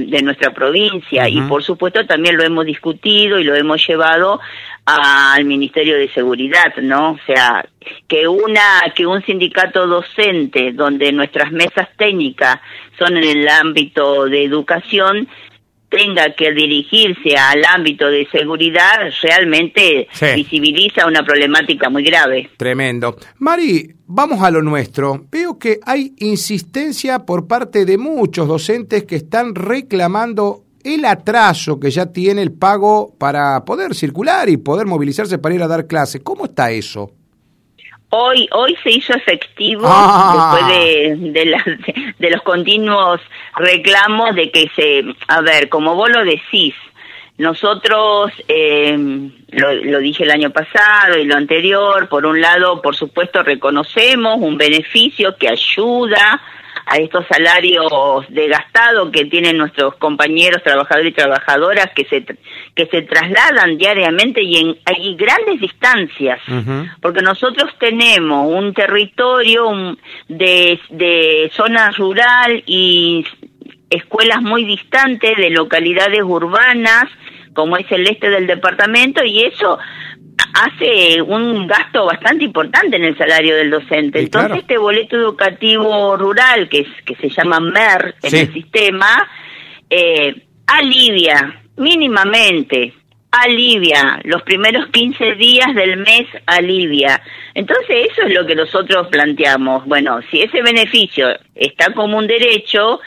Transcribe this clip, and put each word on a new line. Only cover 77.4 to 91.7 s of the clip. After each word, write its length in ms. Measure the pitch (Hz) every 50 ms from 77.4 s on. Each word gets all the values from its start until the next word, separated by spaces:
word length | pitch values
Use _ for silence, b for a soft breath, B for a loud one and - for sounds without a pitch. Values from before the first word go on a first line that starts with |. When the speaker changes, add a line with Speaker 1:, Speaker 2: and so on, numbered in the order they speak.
| B B B
Speaker 1:
como 240 | - 156 160 175 180
es 120 | 190 -
el 140 | 196 180 180 202
este 220 | 214 208 - 208
del 160 | 202 190 185 180
departamento, 760 | 180 175 190 180 - - 202 208 226 240 254 269 269 330 269
y 180 | 226 202 214 226
eso 340 | 226 - - 208 185 - - B B B B B B B B B - - - - - -
hace 680 | 185 220 277 - - 240 254 233 196 175 170 165 165
un 440 | 160 - 202 220 233 240 226 208 185
gasto 400 | 165 202 214 - - - 247 202
bastante 380 | 170 165 - - 220 294 330 294
importante 540 | 233 170 160 156 151 - 302 403 359 220 180
en 80 | 170
el 120 | 160 147 -
salario 380 | 160 151 160 160 156 160 156
del 140 | 156 156 147
docente. 500 | 151 156 147 - 156 151 151 143 147 156
Speaker 2:
Sí, 60 | 160
Speaker 1:
Entonces, 220 | 151 - 214 202 208
Speaker 2:
claro. 120 | 214 370
Speaker 1:
este 160 | - - 262 226
boleto 380 | 208 208 208 220 220 - 240
educativo 1040 | 233 233 220 - - 196 190 185 - 214 220 220 220 214 214 214 208 202 196 196 185
rural, 500 | 196 196 208 226 254 254 247 220 175 156
que 120 | 147 147
es, 60 | 143 131 - - -
que 100 | - 123
se 140 | - - 135
llama 320 | - - 165 175 165 160
mer 540 | 165 170 185 214 226 214 190 180 185 180 - _
en 80 | - 143
Speaker 2:
Sí. 60 | 151 160
Speaker 1:
el 140 | 156 156 156
sistema, 760 | 160 165 - - 220 208 196 190 190 190 208 233 262 403 - B B B B B B B B B B B B
eh, 560 | 170 180 175 170 165 151 147 139 - - - _ _ _ _ -
alivia 920 | 277 311 285 269 262 - 254 233 208 180 170 156 147 143 139 143 - - - _